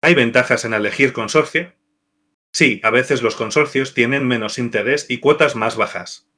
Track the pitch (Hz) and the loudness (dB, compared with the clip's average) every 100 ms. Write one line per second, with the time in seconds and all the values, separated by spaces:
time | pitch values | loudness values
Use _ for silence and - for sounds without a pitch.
0 | 156 165 117 120 123 120 117 110 104 - | 4 4 4 2 2 0 -2 -2 -2 0
1 | 135 113 107 156 147 156 175 _ _ _ | 0 0 -2 0 0 -4 -6 _ _ _
2 | _ _ _ _ _ - 147 101 110 117 | _ _ _ _ _ 0 0 2 2 2
3 | 127 135 113 - 110 151 143 135 135 - | 2 0 0 -2 -2 0 0 -2 -4 0
4 | 120 139 131 120 107 - 120 110 107 139 | 0 0 0 -2 -2 -4 -4 -2 -2 -2
5 | - 123 139 151 151 117 110 113 101 - | -4 -2 2 4 2 2 -4 -2 -4 -4
6 | 87 - _ | -14 -18 _